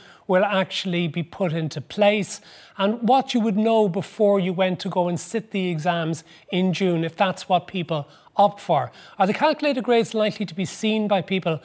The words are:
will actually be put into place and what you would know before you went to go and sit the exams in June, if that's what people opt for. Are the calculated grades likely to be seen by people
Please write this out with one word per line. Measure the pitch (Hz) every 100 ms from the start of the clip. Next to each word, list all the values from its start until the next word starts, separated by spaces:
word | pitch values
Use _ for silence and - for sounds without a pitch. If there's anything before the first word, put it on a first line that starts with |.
| - - -
will | 185
actually | 202 196 190 - 196 175 175
be | 175
put | 156 - 185
into | 165 156 147
place | - - 202 208 185 - - - - -
and | 202 240 233
what | 269 262
you | 240
would | 220 202
know | 220 226 208
before | 180 - - 208 202
you | 185
went | 180 185 180
to | 196
go | 185 175
and | 170
sit | - 226 214
the | 202 185
exams | 160 165 170 160 160 - - -
in | 180 185
June, | 170 190 170
if | 165 -
that's | 190 185 -
what | 180 -
people | 196 156 156 139 - _
opt | - 202 -
for. | - 151 123 - - -
Are | 190
the |
calculated | - 302 - 302 262
grades | 233 240 -
likely | 220 214 - 202
to |
be | 160
seen | 180 - 220 220 208
by | 196
people | - 190 170 156